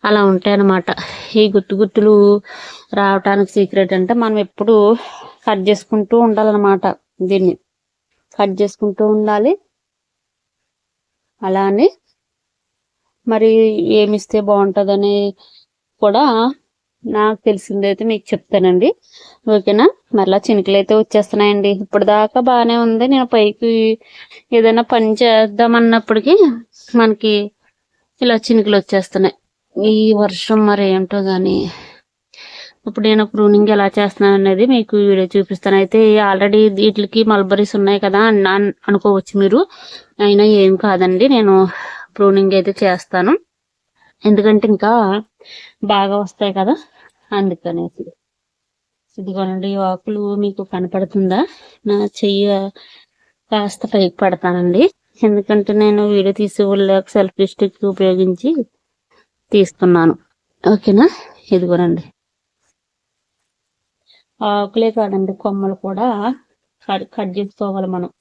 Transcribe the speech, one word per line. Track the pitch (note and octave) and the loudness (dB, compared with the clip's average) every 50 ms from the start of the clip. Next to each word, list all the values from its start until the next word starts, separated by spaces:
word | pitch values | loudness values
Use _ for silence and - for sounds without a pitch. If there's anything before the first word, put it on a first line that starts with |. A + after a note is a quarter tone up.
| - G#3 | 0 0
అలా | G#3 G#3 G3+ G3 | 0 2 2 2
ఉంటాయన్నమాట. | F#3+ F3+ F#3 G#3 G3+ G3+ G3+ G3 F#3+ F#3 F3 - - - - - - - - - - A3 | 0 0 0 0 0 2 2 2 2 0 -2 -6 -10 -10 -12 -16 -16 -18 -18 -4 0 0
ఈ | G#3+ G#3+ F#3+ | 0 2 2
గుత్తు | G3+ F#3+ _ G3 F#3+ | -2 -2 _ -2 -2
గుత్తులు | G#3+ F#3+ _ A3 G#3 G#3+ G#3+ G#3 G3+ G3+ G3+ G#3 - - - - - - - - - _ - G#3 | -2 0 _ 0 2 4 4 6 6 4 4 2 -2 -10 -20 -20 -20 -20 -20 -20 -16 _ -4 -2
రావటానికి | G3+ G3 G3 G3 F#3 G3+ G3 G3 G3+ F#3+ - | 0 0 0 0 0 0 0 0 -2 -2 0
సీక్రెట్ | G#3 G3 F#3 - G3 F#3+ F3+ F#3+ F#3 | -2 -2 0 0 -2 -2 0 0 -2
అంటే | F#3 F3+ A#3 A#3+ A3+ | -2 -2 -2 -2 -2
మనం | A3 G#3+ G#3+ G3+ | -2 -2 -4 -4
ఎప్పుడు | F#3+ _ - G3+ G#3+ A3+ G#3+ G#3 G#3 A#3 A#3+ - - - - - - - _ _ | -6 _ -6 0 2 2 4 4 4 2 0 -4 -14 -20 -20 -20 -20 -20 _ _
కట్ | - G#3+ G3 F#3 G3 | -4 -2 -2 0 0
చేసుకుంటూ | G#3+ G3 - _ - G#3+ G#3 F#3+ A#3 A#3 A#3 | -2 -2 -2 _ -4 -4 -2 0 0 2 2
ఉండాలన్నమాట. | A3+ G#3+ G3+ G#3+ G#3+ G#3 G#3 G3+ G3+ G3 F#3 F#3+ G3 - - _ _ _ _ F#3 F#3 | 2 0 0 0 0 0 2 2 2 0 0 0 -4 -6 -6 _ _ _ _ -4 -2
దీన్ని | G3 F#3+ F#3+ F3+ - - _ _ _ _ _ _ _ _ _ _ _ _ _ _ _ - | 0 0 0 0 -2 -2 _ _ _ _ _ _ _ _ _ _ _ _ _ _ _ -4
కట్ | G#3 G3 F#3+ F#3 G#3 | -2 -2 0 -2 -4
చేసుకుంటూ | G3+ - _ G#3+ G#3 F#3+ - G#3+ G#3+ G#3+ | -4 -4 _ -4 -4 -2 -2 -2 0 0
ఉండాలి. | G#3+ G#3+ G#3 G#3 G#3 G#3+ C4+ F#4+ G#4 _ _ _ _ _ _ _ _ _ _ _ _ _ _ _ _ _ _ _ _ _ _ _ _ _ _ _ _ _ _ _ _ _ _ _ _ G#3+ | 0 0 -2 -2 0 0 -2 -2 -4 _ _ _ _ _ _ _ _ _ _ _ _ _ _ _ _ _ _ _ _ _ _ _ _ _ _ _ _ _ _ _ _ _ _ _ _ -6
అలా | F#3+ F#3+ F#3+ G3 G3 | -4 -2 -2 0 0
అని | G3 G#3 C#4+ G4+ - _ _ _ _ _ _ _ _ _ _ _ _ _ _ _ _ _ _ _ _ _ _ _ _ _ _ | 0 2 2 0 0 _ _ _ _ _ _ _ _ _ _ _ _ _ _ _ _ _ _ _ _ _ _ _ _ _ _
మరి | A#3+ A3+ G#3+ A3 A3 A3 A3+ A3+ A3 G#3+ G#3+ - A3 A3 G#3+ | -4 -2 2 2 2 4 4 2 2 0 -2 -2 0 2 0
ఏమిస్తే | G#3 G#3 G#3+ G#3 - _ - G#3+ G#3 G3+ | 2 0 -2 -4 -4 _ -4 -4 0 0
బాగుంటుందని | G#3 G3+ G3 G3 F#3 G#3 G3+ F#3+ G3+ G3+ G3+ G3+ G3+ G3+ G3+ G3+ G3 _ _ _ _ _ _ _ _ _ _ _ _ _ - | 0 2 0 0 0 -2 -2 0 0 0 0 0 0 -2 -2 -4 -6 _ _ _ _ _ _ _ _ _ _ _ _ _ -2
కూడా | G#3 G3+ A#3 D4 C#4+ A#3 A3 A3+ B3+ C#4 _ _ _ _ _ _ _ _ _ _ | 0 2 2 2 2 2 0 0 -2 -4 _ _ _ _ _ _ _ _ _ _
నాకు | A3+ A3 G#3+ G#3+ G#3+ A3 G#3+ _ | -6 -4 -2 0 0 -2 -2 _
తెలిసిందైతే | A#3 G#3 F#3+ - - G#3 G3+ G3 G3+ G3 - G#3+ A3+ | -2 -2 -2 -6 -8 -6 -4 -2 -2 -4 -2 -4 -4
మీకు | A3 G#3 _ - | -4 -4 _ -6
చెప్తానండి, | - F3+ _ _ - G3+ F3+ F#3 F3+ F3+ G3+ D#4 A#4 _ _ _ _ - - - - _ _ A3+ G#3+ | -8 -8 _ _ -2 2 2 4 2 4 2 0 -2 _ _ _ _ -20 -20 -20 -20 _ _ 0 0
ఓకేనా? | G#3 F#3+ - G3+ G#3+ B3+ F4 - _ _ _ - | 0 0 0 0 4 2 2 2 _ _ _ -2
మరలా | G#3+ F#3+ F#3+ F#3+ G3+ - | -2 0 0 0 -2 0
చినుకులు | - A3+ G3+ F#3 G3 G3 G3 | 0 0 0 0 0 0 0
అయితే | G3 - A3 G#3+ | 2 2 0 0
వచ్చేస్తున్నాయండి. | A3 _ - G#3+ G#3 - - G#3+ G#3 G#3 G#3 G3+ G3 G3+ G3+ F#3+ G3+ | 0 _ 0 -2 -2 0 -2 0 0 2 0 0 0 -2 -2 -2 -6
ఇప్పుడు | - - G3+ G3 G3 G#3 | -4 -2 0 2 2 2
దాకా | G#3+ G#3+ G#3+ _ B3+ A#3+ B3+ | 2 2 0 _ -2 0 2
బాగానే | B3 A#3+ A#3 A#3 A#3 A#3 A#3 | 2 2 0 0 0 0 0
ఉంది. | A3+ A3+ A3 A#3+ B3+ C#4 | 0 0 0 0 0 0
నేను | C4+ B3+ B3 - | 0 0 0 0
పైకి | A#3 G#3+ G#3 G#3 _ - A#3 A3+ A3+ A3 A3 A3 A3+ _ _ - - - _ - - _ _ - A#3 | 2 2 0 -2 _ -4 -2 0 0 0 0 -2 -4 _ _ -20 -20 -20 _ -20 -20 _ _ 0 2
ఏదైనా | A3+ A3+ A3+ A#3 A#3+ _ C4 | 4 4 2 2 0 _ 0
పని | A#3 A3 A3 A3 G#3+ B3+ | 0 0 0 0 0 2
చేద్దామన్నప్పటికీ | A#3+ A3+ A3 A3 G#3+ G#3 G3+ A#3 A#3 A#3 A#3 A#3 A#3 A3+ A3+ A3+ - A3 A3 G#3+ C4 E4+ G#4+ G4 D4+ A#3 A#3 A#3 _ _ _ - - - A#3 | 2 4 2 2 0 0 0 0 2 2 2 2 2 2 0 0 0 -2 -2 0 0 2 2 2 2 0 -4 -12 _ _ _ -20 -2 0 2
మనకి | A3+ A3 G#3+ G#3+ - A3 G#3+ G#3 G#3 G#3 _ _ _ _ _ _ _ _ _ _ _ _ _ _ | 2 2 0 -2 -2 -2 -2 -2 -4 -6 _ _ _ _ _ _ _ _ _ _ _ _ _ _
ఇలా | B3+ B3 A#3 A3 A3+ | 0 0 0 0 0
చినుకులు | - A#3+ A3+ G3+ G#3 G#3 G3 F#3 | 0 0 2 2 2 0 0 0
వచ్చేస్తున్నాయి. | - - G3 F#3 - - F#3+ F#3+ F#3 - _ _ _ _ _ _ _ _ | 0 -4 -4 -4 -2 -2 0 0 0 -2 _ _ _ _ _ _ _ _
ఈ | - G3 A3 G#3+ G#3+ A3 A3 G#3+ G#3 G#3 | -2 0 0 2 2 2 2 2 2 0
వర్షం | G3+ F#3 F3+ - - A3 G#3+ G#3+ G#3 | -2 -2 -8 -4 -2 0 2 2 2
మరి | G#3 G3+ G3+ F#3+ F#3+ | 2 0 0 0 0
ఏంటో | F#3+ F#3+ F3+ - G3+ G3 F#3+ | -2 -2 -4 -4 -4 -4 -2
కానీ | F#3+ F#3 F#3 F#3+ F#3+ - - E3+ - - - - - _ _ _ _ _ _ _ _ - - - - - - - _ _ _ A3 | -2 -2 -2 -2 -2 -4 -4 -8 -12 -16 -20 -20 -20 _ _ _ _ _ _ _ _ -20 -20 -20 -20 -20 -20 -20 _ _ _ -12
ఇప్పుడు | G#3+ - G#3 | -8 -4 0
నేను | G#3+ G#3+ G#3+ G#3+ G#3 - | 0 2 2 0 -2 -2
ప్రూనింగ్ | G#3 G#3+ G#3 G#3 G#3 G#3 G#3 G#3+ | 0 2 4 4 4 4 2 2
ఎలా | G3+ G3 G3 - - | 0 0 0 0 -2
చేస్తున్నాను | G3+ G3 - - G3+ G3 G3 G3 | -4 -4 -2 0 2 2 2 2
అనేది | G3 G3 F#3+ F#3 A3+ B3+ C4+ | 2 0 2 2 2 2 2
మీకు | A#3+ A3 - - G#3 G3+ G3+ | 0 0 0 0 0 2 2
వీడియో | G3 F#3+ F#3 F3 - | 2 0 0 -2 -2
చూపిస్తాను. | G3+ F#3+ _ G3+ F3+ - G3 G3 G3 F#3+ | -4 -2 _ -6 -6 -2 0 2 2 0
అయితే | F#3 - A3 A3 A3 G#3+ G#3+ G#3 G3 | 2 2 2 4 4 4 2 2 0
already | G3 F#3+ G3 G#3 G3+ G#3+ G#3+ G#3+ G3 F#3+ | 0 0 0 2 4 4 4 4 2 2
వీటికి | G#3 G#3+ G#3 - G3+ F#3+ - A3+ A3 A3 | 0 0 0 -2 -6 -4 0 0 2 2
మల్బరీస్ | G#3+ G3+ G3 F#3 G3+ G3+ G#3 G3+ - G#3 | 2 0 2 0 0 -2 -2 -2 -2 -2
ఉన్నాయి | G3+ G3 G3+ G3+ G#3 | 0 0 0 0 0
కదా | G3 F#3+ G3+ A3 A3+ | 0 0 2 2 2
అన్-, | A3 G3+ G3 F#3+ F#3+ | 2 2 2 0 0
అన్-, | G3+ G#3 G3+ - _ _ - | 0 -2 -2 -4 _ _ -2
అనుకోవచ్చు | G3+ G3 - G3+ G3+ F#3+ F#3+ - - G3+ G3 | -2 0 0 0 0 0 -2 -4 -2 0 0
మీరు, | G3 G3+ C4+ F#4+ - - - - - - - _ _ _ - G#3 | 2 2 2 0 -2 -6 -20 -20 -20 -20 -20 _ _ _ -2 0
అయినా | G3+ G3+ G3+ G#3 G#3+ G#3+ G3+ G3 | 2 4 4 4 4 4 4 4
ఏం | F#3+ F#3+ F3+ - | 4 2 2 0
కాదండి. | G#3 F#3+ F3+ F#3 F#3 F#3 F#3 A3+ C4+ C#4 | -2 0 0 0 0 0 2 2 2 2
నేను | A#3 A3 G3+ F#3+ F#3+ F#3+ F3+ - - - - - - - _ _ | 2 4 4 4 4 2 0 -2 -10 -16 -16 -18 -20 -20 _ _
ప్రూనింగ్ | - G3+ G3+ G3 G3 G3 G3 G3 F#3+ | 0 0 2 2 2 2 2 0 0
అయితే | F3+ G3 F#3+ - A3 | 0 -2 -4 -2 -2
చేస్తాను, | F#3+ F3+ F3 - _ - F#3 F3+ G#3 D#4 A4 _ _ _ _ _ _ _ _ _ _ _ _ _ _ _ _ - | -2 -2 -2 -6 _ -4 -2 0 0 0 -2 _ _ _ _ _ _ _ _ _ _ _ _ _ _ _ _ 0
ఎందుకంటే | G#3 G#3+ G3+ G3+ A3 A3 G#3 G#3+ A3 G#3+ | 2 2 2 4 2 2 2 2 0 0
ఇంకా | G3 - G#3 A#3 A#3+ A3 F#3+ G3 G#3 A3 _ _ _ _ - - - - - _ _ - G3+ G#3 | 0 0 0 0 0 0 0 -2 -4 -8 _ _ _ _ -20 -20 -20 -20 -20 _ _ -4 -2 0
బాగా | G3+ G3 G3 G3 G3+ G#3 | 0 0 -2 -2 -4 -4
వస్తాయి | F#3 _ _ G#3 G3+ F#3+ G3 | -6 _ _ -6 -4 -2 -2
కదా, | F#3+ G#3 D4+ G4+ - _ _ _ _ _ _ _ _ _ G#3 G3+ | -2 -2 -2 -4 -6 _ _ _ _ _ _ _ _ _ -6 -4
అందుకనేసి. | G3 F#3+ F3 E3 _ E3+ E3+ E3+ E3+ F3 _ - - - _ _ _ _ _ _ _ _ _ _ _ _ _ _ _ _ _ _ _ _ _ - | -2 -4 -4 -6 _ -8 -8 -8 -8 -10 _ -16 -18 -18 _ _ _ _ _ _ _ _ _ _ _ _ _ _ _ _ _ _ _ _ _ -14
ఇదిగోనండి, | F#3+ F#3 F#3+ F#3+ G3 F#3+ F#3 F#3+ F#3 G3 G3 | -12 -10 -8 -6 -6 -6 -6 -6 -6 -6 -6
ఈ | G3 G3 F#3 | -4 -4 -4
ఆకులు | F#3 F#3 _ - G#3+ G#3 G#3 G3+ G3+ G3+ G3+ | -4 -6 _ -8 -8 -6 -6 -6 -4 -4 -4
మీకు | G3+ G3 - F#3+ F#3+ - | -4 -6 -8 -12 -10 -8
కనపడుతుందా? | F3+ F3+ F3 - F#3+ G3 F#3 - G3+ G3 F#3 F#3 G3+ D#4 - - - - - _ _ _ G#3+ | -8 -8 -6 -4 -6 -6 -4 -4 -2 -2 0 0 -2 -2 -4 -8 -20 -20 -20 _ _ _ -4
నా | G3+ G3+ G#3 G3+ _ - | -2 -2 -2 -4 _ -4
చెయ్యి | - G3+ G3+ G3 G3+ G3+ G3+ F#3+ F#3+ G3 _ - - - - _ _ _ _ _ _ _ _ _ _ _ A3+ | -4 -2 -2 0 0 0 -2 -2 -4 -8 _ -16 -20 -20 -20 _ _ _ _ _ _ _ _ _ _ _ -4
కాస్త | G#3+ G#3 G3+ - - - A3 - | -4 -4 -4 -8 -10 -12 -4 -2
పైకి | G#3 F#3+ F3 - - - | 0 0 -2 -2 -2 -2
పడతానండి, | F#3+ F3+ E3+ - F3+ F3 F3+ F3+ F3+ F3 G3 D4 G4 _ _ _ _ _ _ | -2 -2 -2 -4 -4 -2 -2 -2 0 2 2 2 0 _ _ _ _ _ _
ఎందుకంటే | - A3 G#3 G#3 G3 - A3 G#3 G3+ - G#3 G#3+ G#3+ | -2 0 0 0 -2 0 0 0 0 0 0 2 2
నేను | G#3 G#3 G#3 G#3 G#3 G#3 | 2 2 2 0 0 0
వీడియో | G3+ F#3+ G3 G3 - | 0 0 -2 -2 -2
తీసే | G#3+ G3 - - G#3 G3 | -4 -6 -2 -2 -2 0
వాళ్ళ | G3 G3 G3 F#3+ F#3+ F#3+ F#3+ - - | 0 0 0 0 0 0 -2 -2 -2
సెల్ఫీ | G#3+ G3 F#3+ _ - G3 F#3+ - | -2 -2 -2 _ -4 -4 -4 -2
స్టిక్ | _ G#3 G3 _ _ - G3+ F#3+ | _ -4 -4 _ _ -6 -6 -2
ఉపయోగించి | - F#3+ F#3 F#3 F#3 F#3+ F#3 F3+ F3 - C4+ E4 D4+ A3+ _ _ _ _ _ _ _ _ _ _ _ _ _ _ _ _ _ - | -2 0 0 0 0 0 -2 -2 -4 -4 -4 -4 -4 -6 _ _ _ _ _ _ _ _ _ _ _ _ _ _ _ _ _ 0
తీస్తున్నాను, | G#3 F#3+ F3+ - _ - F3+ F3 E3+ E3 E3 - - _ _ _ _ _ _ _ _ - | 0 0 0 -2 _ 0 2 4 4 4 2 0 -2 _ _ _ _ _ _ _ _ 0
ఓకేనా? | - G#3+ G3+ - - G3 G#3 C4+ F#4+ - - - - - _ _ - G3+ | 0 0 0 2 2 2 4 4 2 0 -4 -20 -20 -20 _ _ -2 -2
ఇదిగోనండి, | F#3 F3+ F3 F3 F3 F3+ E3+ E3 E3 - - _ _ _ _ _ _ _ _ _ _ _ _ _ _ _ _ _ _ _ _ _ _ _ _ _ _ _ _ _ _ _ _ _ _ _ _ _ _ _ _ _ _ _ _ _ _ | -2 0 0 0 0 0 0 -2 -4 -6 -14 _ _ _ _ _ _ _ _ _ _ _ _ _ _ _ _ _ _ _ _ _ _ _ _ _ _ _ _ _ _ _ _ _ _ _ _ _ _ _ _ _ _ _ _ _ _
ఆకులే | A3 G#3 G#3 G#3 G3+ G3+ G3+ A3+ A3+ A3+ A3 A3+ | -6 -4 -2 -2 -4 -4 -4 -2 -2 -2 -2 -4
కాదండి, | G#3+ G3 G3 G3 F#3+ F#3 G3 - - | -6 -4 -4 -4 -4 -4 -6 -6 -6
కొమ్మలు | G#3+ G3 G3 G3 G3 F#3+ F#3+ - | -6 -6 -4 -6 -6 -6 -8 -10
కూడా | G3 G3 F#3+ A3+ B3+ A3+ G3+ G3+ A#3 C4 C#4 _ _ _ _ _ _ _ _ _ - | -10 -8 -4 -4 -4 -4 -4 -6 -6 -8 -8 _ _ _ _ _ _ _ _ _ -8
కట్, | G3 F#3+ G3 G3 _ | -8 -8 -8 -10 _
కట్ | - G#3 F#3+ F3+ | -10 -10 -8 -8
చేసుకోవాలి | G3 G3+ G3 _ _ G#3+ G3+ F#3+ G3 F#3+ F#3+ F#3 | -8 -10 -10 _ _ -8 -8 -6 -6 -8 -6 -6
మనం. | F3+ F3+ F3+ _ _ | -8 -8 -10 _ _